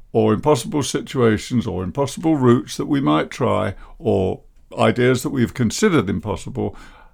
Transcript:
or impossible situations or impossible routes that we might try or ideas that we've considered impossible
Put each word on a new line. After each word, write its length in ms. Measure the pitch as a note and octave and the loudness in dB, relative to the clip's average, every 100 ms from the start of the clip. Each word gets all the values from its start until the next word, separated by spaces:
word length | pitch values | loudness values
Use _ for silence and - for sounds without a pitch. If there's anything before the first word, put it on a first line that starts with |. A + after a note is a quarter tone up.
| - | -4
or 200 | A#2 A2 | 2 4
impossible 520 | G#2+ D3+ D3+ A2 D3+ | 4 2 2 0 -4
situations 840 | C3 C#3+ - C3 A2+ G#2+ - B2 G#2+ | -2 -4 -4 0 2 2 0 -2 -2
or 160 | F2+ | -4
impossible 540 | F2+ C#3 C3+ - D#3+ D3+ | -4 -2 -4 -2 0 4
routes 400 | B2 B2 - - | 6 4 2 -6
that 100 | - | -2
we 140 | C#3+ | 0
might 320 | D3 D#3 - | 2 0 -2
try 420 | - A2+ G2 G2+ - - - | -2 0 0 -2 -6 -14 -6
or 440 | A2+ G2 F#2+ G2 - _ - - | 0 0 0 -4 -12 _ -10 0
ideas 440 | A2+ A2 B2 B2 | 2 4 2 2
that 80 | D3+ | -2
we've 240 | C3 A2+ | -2 -2
considered 560 | - A2+ - G#3+ D#3 F#2+ | 0 -2 2 2 2 0
impossible 680 | - G#2+ F#2+ - B2 G#2 - - - - | -2 -4 -8 -8 -6 -6 -8 -18 -20 -20